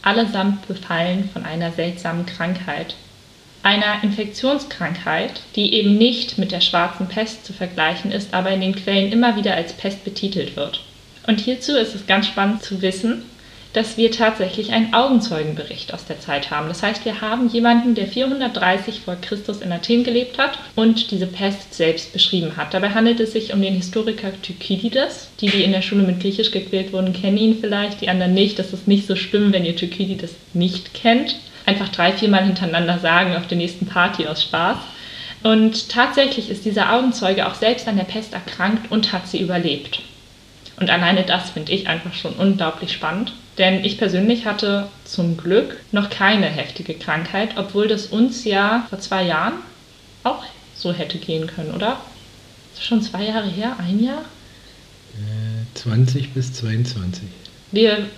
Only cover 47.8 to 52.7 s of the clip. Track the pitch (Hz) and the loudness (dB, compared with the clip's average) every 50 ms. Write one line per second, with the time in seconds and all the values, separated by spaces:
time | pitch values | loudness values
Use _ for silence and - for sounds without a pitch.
47.8 | 214 214 214 202 - - - 220 247 262 233 - - 214 196 196 202 208 226 240 | 2 2 0 0 -2 -2 2 4 4 4 2 -2 -2 0 2 2 4 4 2 0
48.8 | 233 - 196 - - - 196 190 180 170 156 160 185 233 233 - - - - - | -2 -4 -8 -10 -6 -4 -2 0 0 0 0 0 0 -2 -4 -6 -10 -16 -20 -20
49.8 | - - - - - - - - - 247 285 - - - - - - - - - | -20 -20 -20 -20 -20 -20 -18 -4 -4 -4 -4 -4 -8 -14 -18 -20 -20 -20 -14 -8
50.8 | - 175 170 170 151 - - 165 - - 160 160 160 170 - 175 156 - - 175 | -6 -4 -4 -4 -6 -6 -8 -8 -6 -4 -4 -4 -4 -6 -8 -8 -8 -8 -6 -4
51.8 | 202 233 262 - - - - - - - - - - - - - - - | -2 -2 -4 -4 -10 -16 -20 -20 -20 -20 -20 -20 -20 -20 -20 -20 -20 -20